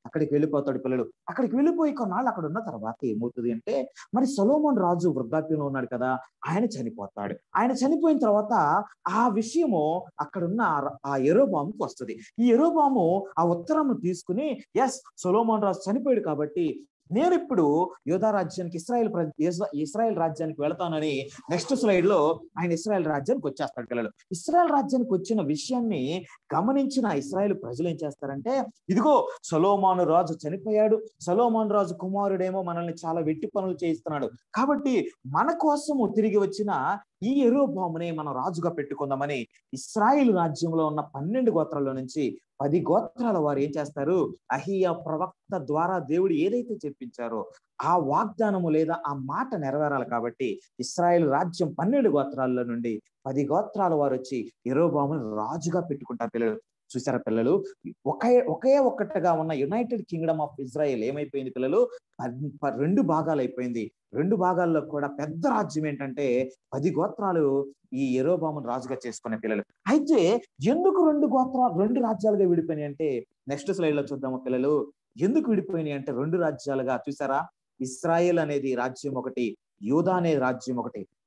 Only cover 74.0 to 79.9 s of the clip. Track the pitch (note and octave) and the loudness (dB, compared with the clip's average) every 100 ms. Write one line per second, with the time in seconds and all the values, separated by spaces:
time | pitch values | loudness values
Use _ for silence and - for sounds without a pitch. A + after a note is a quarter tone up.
74 | C#3+ C3+ C3+ C3 C3 B2+ C#3 D3 A2 _ | -2 -6 -4 -6 -2 0 2 0 -2 _
75 | _ A2 F3+ D4+ C4 G#3 F3 E3+ D#3 C#3+ | _ -2 0 2 2 0 0 -4 -2 -4
76 | C3 B2 D3+ F3+ D#3+ C#3 C#3+ C3+ B2+ - | -4 -4 -2 0 0 -2 -4 -2 -2 -4
77 | - C#3 C#3 C3+ F3 _ _ _ B2+ - | -4 -6 -2 -2 -4 _ _ _ -10 -4
78 | E3 E3 F3 E3+ D3+ C#3+ C3+ A#2+ B2+ B2+ | 0 2 4 2 0 -2 0 -2 -2 -4
79 | C#3+ C3 C3+ B2+ A#2 - _ _ G2+ | -6 -6 -6 -4 -4 -4 _ _ 0